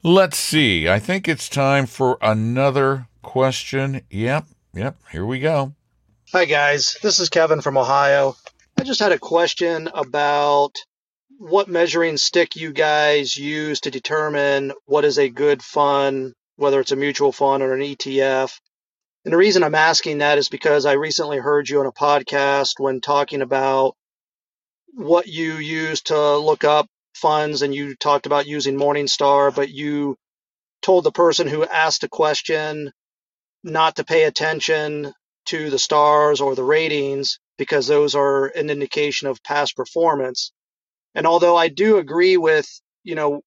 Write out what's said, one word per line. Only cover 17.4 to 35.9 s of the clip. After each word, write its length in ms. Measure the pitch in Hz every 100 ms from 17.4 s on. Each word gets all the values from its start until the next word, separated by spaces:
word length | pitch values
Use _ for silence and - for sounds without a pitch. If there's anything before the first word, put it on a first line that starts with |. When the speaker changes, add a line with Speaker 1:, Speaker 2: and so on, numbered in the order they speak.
| 139 139
Speaker 2:
or 120 | 131
an 80 | 131
E 140 | 143 139
T 240 | 139 135
F. 400 | 135 131 131 - _ _ _ _ _ _
And 100 | -
the 40 | 165
reason 240 | 202 185
I'm 120 | 160
asking 440 | 156 156 160 170 147
that 200 | 147 147
is 100 | 139
because 380 | 143 156 147 139
I 60 |
recently 460 | 139 156 147 160 143
heard 300 | 131 147 135
you 120 | 143
on 60 | 135
a 60 |
podcast 840 | - 147 147 123 143 139 139 135 -
when 220 | 139 131
talking 420 | 131 143 143 143
about 540 | 131 135 135 135 131 - _ _ _ _ _ _ _ _ _
what 320 | 269 151 170 185
you 280 | 160 160
use 460 | 160 151 160 160 151
to 360 | - 156 147 147
look 260 | 156 147
up 220 | 147 151 143 _ _
funds, 480 | - 160 151 151 147
and 120 | 143
you 220 | 139 143 135
talked 300 | 151 143 143
about 200 | 143 143
using 320 | 147 139 139
Morningstar, 760 | 143 147 139 - 143 143 143
but 140 | 139 139
you 460 | 131 147 147 143 131 _ _ _ _ _ _
told 240 | - 185
the 60 | 156
person 380 | - 175 156 165
who 160 | 151
asked 380 | 160 160 160 -
the 60 | -
question 840 | - 156 143 - 156 156 151 143 _ _ _ _ _ _ _
not 320 | 175 160 160 156
to 80 |
pay 200 | 147 160
attention 880 | 156 - 156 156 - 156 151 147 143 - _ _ -
to 220 | 165 151
the 100 | 135
stars 600 | -